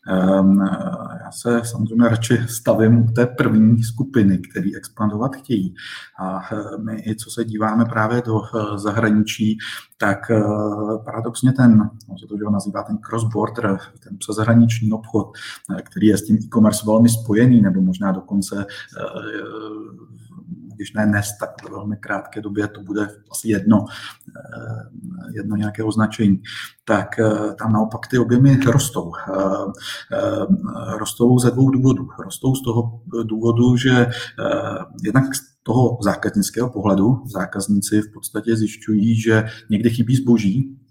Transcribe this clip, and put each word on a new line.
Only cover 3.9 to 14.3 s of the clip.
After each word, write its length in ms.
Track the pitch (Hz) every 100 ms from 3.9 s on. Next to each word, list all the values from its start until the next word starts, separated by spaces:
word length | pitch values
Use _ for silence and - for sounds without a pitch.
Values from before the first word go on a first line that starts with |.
| - - 120 98 92
který 380 | 90 98 92 -
expandovat 600 | - - 107 104 135 -
chtějí. 400 | - 110 92 - - - - -
A, 220 | 92 92 -
eh, 260 | 107 101 101
my 200 | 110 110 107
i 80 | 107
co 140 | -
se 160 | - 113
díváme 400 | 107 110 110 117
právě 360 | 113 110 120 113
do, 160 | 110
eh, 360 | - 117 104 104
zahraničí, 760 | 104 104 110 107 107 - 107 110 - - - _
tak, 340 | 107 95 -
eh, 100 | 110 104 107 107 104 107 113 117
paradoxně 460 | 113 117 - 127
ten, 380 | 135 123 107 101 - -
on 100 | 92
se 80 | -
to, 100 | 104
že 60 |
ho 80 | 104
nazývá 320 | 101 101 98
ten 140 | 98 104
cross-border, 840 | - 113 113 107 107 - 107 98 - _
ten 140 | - 101
přeshraniční 760 | -